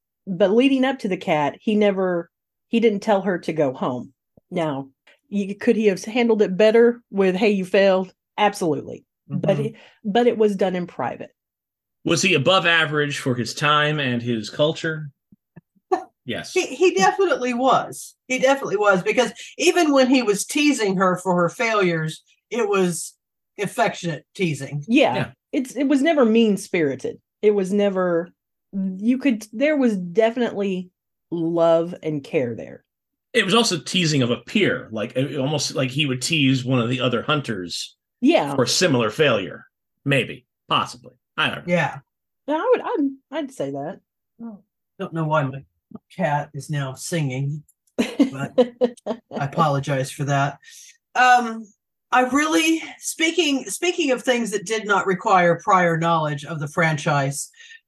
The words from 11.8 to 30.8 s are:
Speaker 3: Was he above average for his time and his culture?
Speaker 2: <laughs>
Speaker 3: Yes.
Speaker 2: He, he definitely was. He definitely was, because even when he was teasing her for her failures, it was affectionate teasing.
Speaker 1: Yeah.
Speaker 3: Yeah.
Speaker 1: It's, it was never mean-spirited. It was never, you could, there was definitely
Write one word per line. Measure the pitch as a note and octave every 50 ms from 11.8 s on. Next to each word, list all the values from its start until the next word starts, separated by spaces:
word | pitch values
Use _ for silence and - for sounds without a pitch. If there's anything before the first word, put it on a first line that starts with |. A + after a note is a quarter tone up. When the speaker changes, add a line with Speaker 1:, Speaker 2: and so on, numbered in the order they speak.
| _ _ _ _ -
Speaker 3:
Was | D#3+ E3+ D#3+ -
he | G3 E3+
above | C#3+ C3 E3 F#3 F#3+ E3
average | E3+ E3+ E3 D#3+ D3 D3+ D3 D3 C#3+ C#3 -
for | - C#3 B2
his | A#2 A2+ A2 -
time | - D#3+ D3 D3+ D3 D3 D3+ D3+ D3+
and | C#3+ B2+ B2 A#2 A#2
his | B2 A#2 A2 G#2 -
culture? | - - D3 D#3 D#3+ - - D#3+ D#3+ D#3 D#3 C#3+ - _ _ _ _ _ _ _ _ - - _ _ _ _ -
Speaker 2:
<laughs> | F#4 F#4 - - _ _ _
Speaker 3:
Yes. | - A2 - - - -
Speaker 2:
He, | F#4 E4
he | - C#4 B3 F4 F#4 E4
definitely | F#4+ F#4+ G#4 G4+ G4+ G4 F4 C#4 B3 B3 B3+ A#3+
was. | A#3+ C4 C4 G#3+ - - - - - - - - _ _ -
He | B3+ B3+
definitely | B3 C4 C#4 C#4 - D3+ F3+
was, | G#3 G#3 G3+ G3 F#3 -
because | G#3+ G#3+ B3+ A#3+ A3+ - - - - - -
even | C#4 F4 - F4 F4 D4+ C#4
when | C4+ B3+ A#3+
he | C4+ C4 A#3+
was | G4+ G4+ - -
teasing | - - D4+ D4 D4 C4 A#3 A3 G3 F#3+
her | F#3 F#3+ F#3 F3+
for | F3 - F#3+ F3+
her | F3 F3 E3+
failures, | - - A#3 A3+ A3 - F#3+ F3 E3+ D#3+ D#3 D#3 D3+ - _ _ _ _ _ -
it | G3+ A#3+ A3 G3+
was | G3+ G3 F#3 F3 E3+ D#3+ - - - _ _ _ _ _ _ _ _ -
affectionate | G3+ - - - A3+ F#3+ - - - E3+ D#3 B2+ - _ -
teasing. | - F#3+ E3 C#3+ C3+ C#3 - C#3+ D3 C#3+
Speaker 1:
Yeah. | A3+ A#3 D#4 B3+ D3 A#2+
Speaker 3:
Yeah. | - B2+ - - _ _ _
Speaker 1:
It's, | - C#4 B3+ - -
it | A3+ D4
was | C4 D4+ C4+ C4+
never | E4 E4 D4 B3+
mean-spirited. | A3 A3 A3+ A#3 A3 G3 F#3+ - - - F3+ D#3+ C#3 C3 B2+ - D#3+ - - _ _ _ _ -
It | G#3 G#3
was | G3+ F#3+ F3+ G3+
never, | G3+ G3+ G3+ F#3+ F#3 F#3 F3+ F3 F#3 G3 F3+ _ _ _ _ _ _ _ _ -
you | G3 F#3+ F#3+ F#3 F#3 G#3 A#3 C4 C4
could, | C4+ C#4+ A#3 G#3 - - -
there | A3 C#4 D4+ D#4
was | C#4 C4 A#3+ G#3
definitely | F#3+ F3+ F3 E3+ A3 A3 A3+ A#3 C4 A#3+ A3 - F#3+ G3+ G3+ F#3 F#3